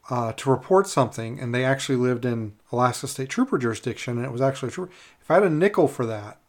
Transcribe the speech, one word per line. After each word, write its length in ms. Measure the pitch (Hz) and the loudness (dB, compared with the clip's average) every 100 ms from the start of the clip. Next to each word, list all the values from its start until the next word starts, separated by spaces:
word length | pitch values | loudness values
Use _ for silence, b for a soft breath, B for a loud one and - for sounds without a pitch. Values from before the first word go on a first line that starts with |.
| - | -4
uh, 240 | 123 113 | -4 -4
to 160 | - 135 | -4 2
report 380 | 131 - 185 190 | 0 4 4 4
something, 520 | - 120 - 113 123 | 0 0 -2 -10 -8
and 160 | 120 123 | -4 0
they 80 | |
actually 320 | 131 135 - 127 | 0 0 0 0
lived 300 | 123 123 123 | 2 0 -2
in 280 | 117 107 - _ | -4 -6 -12 _
Alaska 360 | 120 123 117 135 | 0 2 0 -8
State 220 | - 135 | -8 -6
Trooper 280 | - 262 160 | -2 0 2
jurisdiction, 600 | 120 110 127 107 - 120 | 0 -2 -6 -6 -6 -4
and 80 | 127 | -4
it 60 | |
was 100 | 120 | 0
actually 260 | 135 135 123 | 0 0 -8
a 40 | |
trooper. 200 | 143 180 B B B | -8 -12 B B B
If 100 | - | 2
I 40 | 165 | 4
had 80 | |
a 60 | 202 | 4
nickel 380 | 156 196 - 160 | 4 2 4 2
for 180 | - 117 | 2 -4
that 340 | 107 104 - | -4 -10 -20